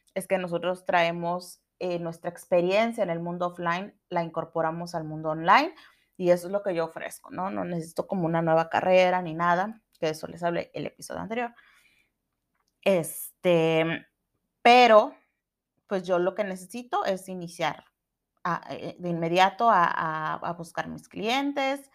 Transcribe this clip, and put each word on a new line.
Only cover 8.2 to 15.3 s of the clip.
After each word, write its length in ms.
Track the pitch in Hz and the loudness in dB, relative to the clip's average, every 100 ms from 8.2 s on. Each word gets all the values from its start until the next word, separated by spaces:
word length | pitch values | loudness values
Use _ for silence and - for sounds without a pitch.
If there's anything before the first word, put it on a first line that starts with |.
| 165 | 0
una 160 | 165 | 0
nueva 260 | 165 160 165 | 2 2 2
carrera 540 | - 185 185 180 180 | 0 4 4 6 2
ni 120 | 170 | -4
nada, 460 | 160 175 175 208 226 _ - | -2 0 2 0 -8 _ -6
que 60 | 160 | -4
de 60 | |
eso 140 | 156 - | -4 -10
les 160 | 170 | -4
hablé 300 | 170 170 - | -4 -2 -6
el 120 | - - | -8 -10
episodio 340 | - - - | -10 -12 -10
anterior. 340 | 190 226 240 233 _ _ _ _ _ _ _ _ _ _ _ _ | -6 -6 -6 -10 _ _ _ _ _ _ _ _ _ _ _ _
Este, 1300 | 208 185 151 - - _ 180 170 160 160 165 165 - _ _ _ _ _ | 0 0 0 -10 -14 _ 2 4 4 2 0 -4 -10 _ _ _ _ _
pero, 540 | 240 247 240 214 269 - _ | 6 8 10 8 6 -4 _